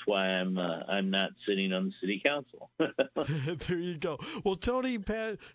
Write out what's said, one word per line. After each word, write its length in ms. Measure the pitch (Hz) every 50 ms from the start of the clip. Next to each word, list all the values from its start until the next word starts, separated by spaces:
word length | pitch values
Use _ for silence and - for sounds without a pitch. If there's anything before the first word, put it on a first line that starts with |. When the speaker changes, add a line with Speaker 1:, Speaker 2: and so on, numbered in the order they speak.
| -
Speaker 1:
why 200 | 104 101 95 95
I'm, 320 | 95 95 92 92 92 92 92
uh, 220 | 87 85 82 82 - -
I'm 220 | 95 98 95 95
not 180 | 95 98 95 - - - -
sitting 260 | 104 101 98 95 95
on 140 | 92 92 95
the 80 | 95 - -
city 180 | 90 95 104 95 -
council. 460 | 143 147 143 - - - - - - _
<laughs> 40 | -
Speaker 2:
<laughs> 880 | 160 - - - 135 - - 156 147 131 156 151 131 156 175 131 - -
There 100 | 180 170
you 200 | 175 180 175 151
go. 200 | 190 170 147 - - - - 196 -
Well, 120 | 202 190
Tony, 420 | - - 240 247 262 254 262 247 220
Pa-, 380 | 190 - 208 220 220 220 208 - - -